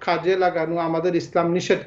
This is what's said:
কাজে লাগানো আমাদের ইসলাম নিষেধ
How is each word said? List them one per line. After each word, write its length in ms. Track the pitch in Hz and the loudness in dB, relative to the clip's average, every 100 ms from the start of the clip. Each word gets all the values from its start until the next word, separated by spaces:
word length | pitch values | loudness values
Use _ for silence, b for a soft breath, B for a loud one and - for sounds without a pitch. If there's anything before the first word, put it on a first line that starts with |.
কাজে 360 | - 165 165 185 | -2 0 2 2
লাগানো 400 | 180 175 160 170 | 2 0 -2 -2
আমাদের 380 | 165 165 180 | -2 0 0
ইসলাম 380 | 170 - 175 170 | -2 -2 0 0
নিষেধ 260 | 175 - 185 | 0 0 0